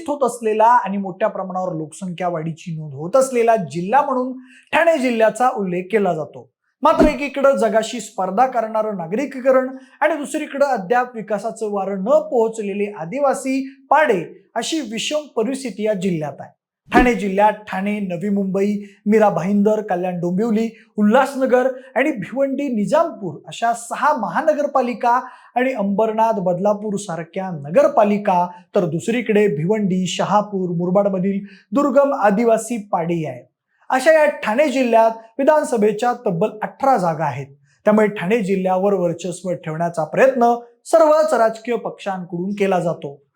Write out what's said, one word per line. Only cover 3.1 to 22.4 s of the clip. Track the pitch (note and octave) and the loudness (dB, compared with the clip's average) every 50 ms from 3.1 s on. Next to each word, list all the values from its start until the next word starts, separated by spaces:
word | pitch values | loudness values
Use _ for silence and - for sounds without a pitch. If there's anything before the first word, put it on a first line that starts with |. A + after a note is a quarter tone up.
| A#3 | 2
असलेला | C4 C4 C4 B3 A#3+ A3+ A#3 A3+ | 2 2 2 0 0 2 2 2
जिल्हा | G#3+ F3+ C#3 C#3 E3+ F3 F#3+ A#3+ C#4 | 2 0 -4 -6 -6 -4 0 2 2
म्हणून | C#4 C#4 B3+ B3+ B3+ C4 B3+ - - - - - _ _ - | 2 2 0 -2 -4 -4 -6 -10 -14 -20 -20 -20 _ _ 0
ठाणे | D4+ E4 E4+ E4 C#4+ | 2 2 4 2 2
जिल्ह्याचा | B3 B3+ A#3 A3 A3 G#3+ G#3+ A3 B3 B3+ | 2 0 2 2 2 2 2 2 0 0
उल्लेख | B3+ A3+ G3+ F3+ F3 F3+ F#3 - | 0 -2 -4 -4 -4 -4 -4 -2
केला | A3 G#3+ G3+ F3+ E3 | 0 0 2 0 0
जातो. | D#3 D3 B2+ - C3 A#2 _ _ _ _ _ _ _ | -2 -6 -10 -12 -18 -20 _ _ _ _ _ _ _
मात्र | C4 D#4 D#4 - - D4+ | 2 4 6 6 6 4
एकीकडं | C#4+ B3 C#4+ C#4 - C#4 C4 C4+ C#4 | 4 0 -4 -6 -2 2 4 4 4
जगाशी | - A3+ G#3+ G3 A3 G#3+ - - A#3+ | 4 2 2 2 0 0 -2 -4 -10
स्पर्धा | - - - - F#3 F#3+ F#3 G#3+ B3+ | -10 -10 -6 -6 -4 -2 0 2 2
करणारं | C4 B3+ A#3 A3 G#3+ A3 A3 G#3+ G#3+ G#3 F3+ | 2 2 -2 -2 -2 -2 -2 -2 -2 -4 -6
नागरिकीकरण | E3 D#3+ G3 A#3+ C#4+ B3+ - C4 A#3 C4+ B3+ C4 C4 B3+ C4+ - - - _ - | -6 -4 -4 -4 -4 -4 -6 -2 0 2 2 2 0 -4 -8 -12 -18 -20 _ -2
आणि | C#4+ D#4+ E4 | -2 0 0
दुसरीकडं | D4 D4 - - D4+ D4+ - - C#4 C#4+ | -2 -6 -6 -6 -6 -6 -4 -2 0 0
अद्याप | C#4+ B3+ A3 F3+ F3 A#3+ B3 B3 B3 A#3+ | 0 0 -2 -2 0 0 0 0 -2 -6
विकासाचं | A3+ G3+ - G#3+ G3 G#3+ A3+ - - A3 G#3 | -12 -8 -6 -6 -4 -4 -6 -8 -6 -6 -4
वारं | G3+ G3 F#3+ F#3+ G3+ F#3+ | -4 -4 -4 -4 -4 -4
न | F#3+ | 0
पोहोचलेले | A3+ D4 D#4 D4 - - A#3 A3+ A3 A3 A3+ G#3 G3 G3 G#3 G3+ G#3 G#3 D#3 | 2 2 2 2 2 0 0 0 0 -2 -4 -6 -6 -4 -4 -4 -4 -6 -8
आदिवासी | D#3+ E3 G#3+ C#4 C#4+ C4+ B3 C4+ - C4 C4 C4+ C4+ C4+ - - _ - | -10 -8 -4 0 0 0 0 0 -2 -4 -4 -4 -4 -6 -10 -8 _ 2
पाडे | C4+ D4+ D#4 C4 G#3+ F3 D#3 - - - _ _ - | 2 4 4 4 0 0 -4 -8 -14 -20 _ _ -8
अशी | A#3 A#3 - E4 D#4+ | -8 -6 -4 -4 -6
विषम | C4+ G#3 A3+ A3 - - D4+ D4+ D4+ B3+ - | -6 -6 -8 -8 -6 -4 -4 -6 -6 -6 -4
परिस्थिती | A#3 G#3+ B3 C4+ C4 - A#3+ F#3 G3+ G#3 | -4 -4 -2 -4 -6 -8 -8 -8 -4 -2
या | G#3+ G#3+ | -2 -2
जिल्ह्यात | F#3 F3+ G3 F3 D#3 D3+ C#3+ C#3 - | -2 -2 -2 -2 -2 -4 -8 -10 -12
आहे. | - - _ _ _ _ _ _ _ - - | -16 -20 _ _ _ _ _ _ _ 2 4
ठाणे | B3 B3 B3 A#3 | 6 6 6 4
जिल्ह्यात | F#3 G3+ G3 F#3 G3+ G#3 G#3+ G3+ | 0 -2 -2 2 4 4 4 4
ठाणे, | G#3 - - - F#3+ G3 G#3 G#3 G#3+ | 0 -6 -10 -8 -6 -4 -4 -4 -4
नवी | G3+ F3+ F3 E3 F#3+ G#3 | -4 -6 -6 -4 -4 -2
मुंबई, | G3+ G3+ G3 G3 F#3 G3 G3 G#3 G#3 G3+ - - - _ - | 0 0 0 0 0 0 0 0 0 -2 -6 -10 -16 _ 0
मीरा | G3+ G#3+ A3 G#3+ G3+ | 2 4 6 6 4
भाईंदर, | E3+ E3 D#3+ F#3+ G3+ G3+ G3+ G#3+ G#3+ G#3+ | 4 2 0 0 2 2 2 2 2 0
कल्याण | G#3 G#3 F#3 F3 F3+ F#3 F3+ F3 | -2 -2 -4 -2 -2 -4 -4 -4
डोंबिवली, | E3 F3 F#3 F#3 A3 A#3+ G#3 A3 A3+ A3+ - - _ _ _ G#3 | -4 -2 -2 0 0 0 0 0 0 -2 -6 -10 _ _ _ 0
उल्हासनगर | G#3 G#3 A3 C4+ C#4 C4+ C4+ B3+ C4 A3 A#3+ B3 B3+ C4 B3+ - - - - | 2 4 6 4 4 2 0 -2 0 2 4 4 2 2 -2 -6 -12 -6 -2
आणि | B3 C4+ D#4 | 0 0 0
भिवंडी | C#4+ G#3+ E3 - G#3+ C4 | 0 -4 -6 -8 -4 -2